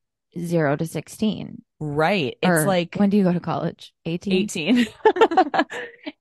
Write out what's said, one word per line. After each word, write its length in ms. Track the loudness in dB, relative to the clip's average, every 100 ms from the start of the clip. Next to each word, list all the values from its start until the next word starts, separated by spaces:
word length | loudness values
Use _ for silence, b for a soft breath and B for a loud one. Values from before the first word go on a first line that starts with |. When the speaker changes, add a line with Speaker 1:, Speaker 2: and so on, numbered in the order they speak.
| _ _ _ -10
Speaker 1:
zero 380 | -4 0 0 0
to 100 | -4
sixteen. 760 | -8 -12 -6 -4 -4 -8 -16 -20 -12
Speaker 2:
Right. 580 | -6 0 0 0 -2 -2
It's 80 | 2
Speaker 1:
Or 160 | 2 2
Speaker 2:
like 300 | 0 -2 0
Speaker 1:
when 140 | 2
do 80 | 4
you 60 |
go 80 | 4
to 60 | 0
college? 540 | -2 -4 -4 -8 -16 _ -8
Eighteen? 380 | -6 -2 0
Speaker 2:
Eighteen. 440 | 0 -2 0 2 0
<laughs> 720 | 0 2 4 4 4 0 0 -4 -6 -14 B -16 B